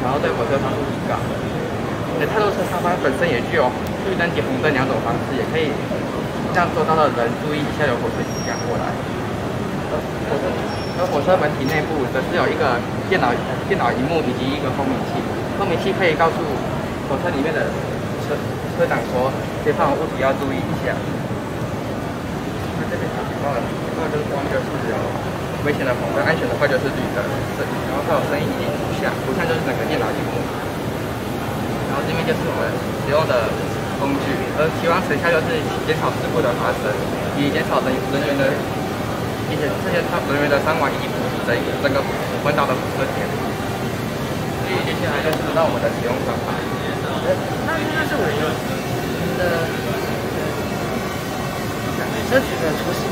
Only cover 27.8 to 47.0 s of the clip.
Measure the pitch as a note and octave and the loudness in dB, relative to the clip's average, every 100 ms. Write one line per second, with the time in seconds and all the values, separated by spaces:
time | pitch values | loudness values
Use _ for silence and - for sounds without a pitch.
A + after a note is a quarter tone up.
27.8 | - - - D3 - C#3+ - - A#3+ - | -2 -2 2 2 2 0 0 2 2 2
28.8 | - - - - - - - B4 - B2+ | 0 0 0 0 0 0 2 2 2 0
29.8 | - D3+ A2 G#2 - - - - - - | 0 0 0 0 0 -2 -2 -4 -4 -4
30.8 | - - - - - - - - - - | -2 -2 -4 -4 -4 -4 -2 -2 -2 -2
31.8 | C#3+ C#3+ - E3 D#3+ D#3+ - - - - | 0 0 0 0 2 2 0 0 0 0
32.8 | - - - C#3+ D#3+ B2+ A2 - - - | -2 -2 2 4 4 4 2 0 -2 -2
33.8 | - - C#3 C#3 - - - - D#3 - | -2 -2 0 0 2 0 0 2 2 2
34.8 | E3 E3+ F#3 D3 E3+ E3 D#3 D#3+ C#3+ - | 2 2 2 2 4 4 2 0 0 -2
35.8 | - D#3 D3 - - A#2+ B2 A#2+ A#2 A#2+ | 0 0 0 0 0 2 2 2 0 0
36.8 | A2 G#2 - - - - - F#3+ - C#3 | 0 0 -2 -2 -2 2 2 2 2 2
37.8 | C3 C3 B2+ - D3 C#3 C3+ - - - | 2 0 0 0 2 2 2 2 0 -2
38.8 | - - - - - - - D3 D3 - | -2 -2 -2 -2 -2 -2 -2 0 0 0
39.8 | F#3+ F3 D#3+ E3 - C#3+ D3 C#3+ B2+ D#3+ | 0 0 0 0 0 2 4 4 4 2
40.8 | C#3 A#2 - - A#2 A#2+ - B2 - - | 2 0 -2 -2 -2 -2 0 0 0 0
41.8 | C#3 C#3 C#3 - - C3+ D3 D3+ C#3 B2+ | 2 2 0 -2 -2 0 0 2 2 0
42.8 | - B2+ C3+ - - - - - - - | 0 0 0 0 -2 -2 -2 -2 -2 -2
43.8 | - - - - - - - - - F#3+ | -2 -2 -2 -2 -2 -2 -2 -2 0 0
44.8 | - - E3+ C#3+ D#3 D3+ D#3 C#3 E3 - | 0 0 0 0 0 0 0 2 2 2
45.8 | - - A#2+ - - A#2+ - - - - | 0 0 0 0 0 -2 -2 -2 -2 -2
46.8 | - - | -2 -2